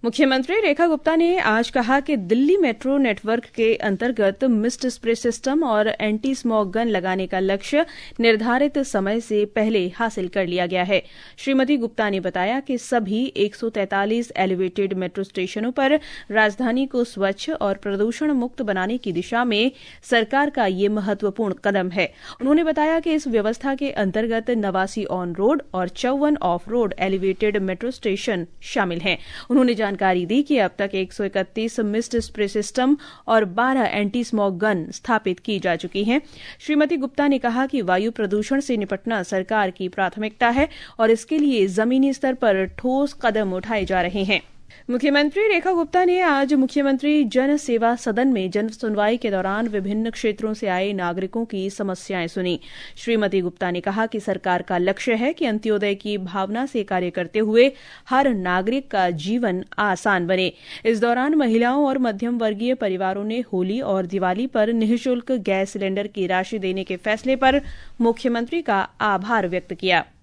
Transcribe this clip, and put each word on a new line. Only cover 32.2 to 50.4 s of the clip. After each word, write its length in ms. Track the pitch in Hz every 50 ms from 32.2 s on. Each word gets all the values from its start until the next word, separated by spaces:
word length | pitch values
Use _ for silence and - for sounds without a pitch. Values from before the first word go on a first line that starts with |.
| 220 - - - 208 196
सिस्टम 480 | - 214 208 - - 254 254 269 294 285 - - - - - -
और 160 | 226 220 220
बारह 380 | 190 175 214 240 254 262 262 233
एंटी 420 | - - 202 208 202 202 240 240
स्मोक 300 | - - 214 202 202 190
गन 320 | 170 202 214 208 175 160 -
स्थापित 500 | - - _ - 240 214 - 196 180 -
की 180 | _ - 214 190
जा 180 | 170 185 170
चुकी 280 | 165 - 175 - 190 208
हैं। 180 | 220 240 294 302 - - - - - - -
श्रीमती 360 | - - 302 294 302 285 349
गुप्ता 320 | 294 254 269 - - 285 285
ने 100 | 277 262
कहा 280 | - 240 226 247 262
कि 160 | 262 285 269 208
वायु 280 | 175 180 185 208 226
प्रदूषण 500 | 233 - 220 196 196 208 214 - 269 269
से 160 | 277 - 254
निपटना 460 | 220 202 190 202 190 - 226 226 208 180
सरकार 480 | - 208 190 185 - 220 214 208 185
की 180 | 185 - 190 185
प्राथमिकता 600 | - - 190 180 - 214 214 214 214 - - -
है 200 | 240 - 285 320 - - - - - -
और 120 | 226 226
इसके 280 | 226 220 - - 311 311
लिए 280 | 294 285 262 226 190
जमीनी 460 | 196 180 196 220 233 254 269 269 277 269
स्तर 220 | 269 - 262 262
पर 300 | 262 - 226 196 190 190
ठोस 520 | 190 - - - 254 254 269 285 285 - - -
कदम 300 | 240 202 220 214 190 185
उठाए 320 | 185 190 208 226 214 190
जा 180 | 175 190 180 175
रहे 220 | 180 180 202 190
हैं। 180 | 190 202 170 - - - - - - - - - -
मुख्यमंत्री 580 | 247 247 254 285 277 285 294 302 285 392 427 440
रेखा 240 | 403 339 330 370 381
गुप्ता 320 | 339 330 302 - 359 370
ने 160 | 359 359 370
आज 340 | 370 339 294 277 277 262 302
मुख्यमंत्री 720 | 269 262 254 - 285 277 277 269 254 285 294 302 302 285
जन 320 | 220 - 254 262 277 294
सेवा 400 | 294 - - 240 226 226 233 240
सदन 320 | 233 - 240 214 220 262 277
में 220 | 254 208 185 185
जन 180 | - 208 208 226
सुनवाई 480 | 214 - - 220 214 202 208 214 233
के 140 | 240 - 226
दौरान 380 | 196 185 185 190 196 208 233 233
विभिन्न 420 | 208 208 190 196 208 214 226 233
क्षेत्रों 440 | 220 - - 220 208 208